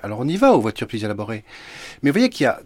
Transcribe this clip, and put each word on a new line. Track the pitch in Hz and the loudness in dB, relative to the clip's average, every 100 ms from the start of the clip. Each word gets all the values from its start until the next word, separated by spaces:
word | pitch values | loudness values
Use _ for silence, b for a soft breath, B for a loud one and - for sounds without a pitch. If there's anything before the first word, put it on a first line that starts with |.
Alors | 101 107 | -6 -6
on | 135 | -4
y | 185 | 2
va | 269 | 4
aux | 180 | 4
voitures | 110 - - | 2 -4 -8
plus | 113 107 | -6 -6
élaborées. | 104 104 107 - B B B B B | -6 -6 -10 -12 B B B B B
Mais | 139 | 0
vous | 151 | 2
voyez | 247 | 2
qu'il | - | 2
y | 131 | 0
a | - | 0